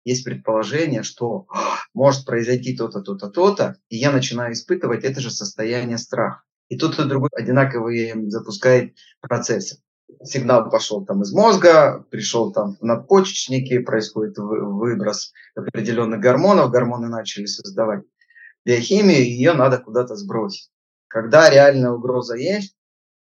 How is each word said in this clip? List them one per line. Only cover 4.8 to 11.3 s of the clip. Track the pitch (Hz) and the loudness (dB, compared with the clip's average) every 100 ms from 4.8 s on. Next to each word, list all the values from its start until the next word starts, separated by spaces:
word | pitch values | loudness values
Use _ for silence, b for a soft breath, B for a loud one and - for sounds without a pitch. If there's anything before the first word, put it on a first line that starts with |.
| 127 117 131 | -2 -2 -4
это | 135 | -6
же | 131 | -8
состояние | - 98 - 110 123 120 117 | -8 -10 -6 -4 -4 -4 -6
страха. | - 123 101 - _ _ - | -6 -4 -4 -6 _ _ -12
И | 127 | -4
тот, | 165 - | -2 -2
и | 139 | -2
другой | 131 131 | -2 -2
одинаковые | - 113 131 135 123 113 117 113 110 107 | -4 -2 0 0 -2 -4 -4 -4 -6 -6
запускает | 110 113 104 127 127 123 _ b b | -8 -10 -2 2 4 2 _ b b
процессы. | - 120 - 107 95 - _ _ _ _ | -6 -4 -2 -4 -6 -14 _ _ _ _
Сигнал | 135 135 120 127 - | -10 -4 2 4 4
пошёл | 110 - 104 98 | 0 -2 -6 -4
там | 98 | -4
из | 101 | 0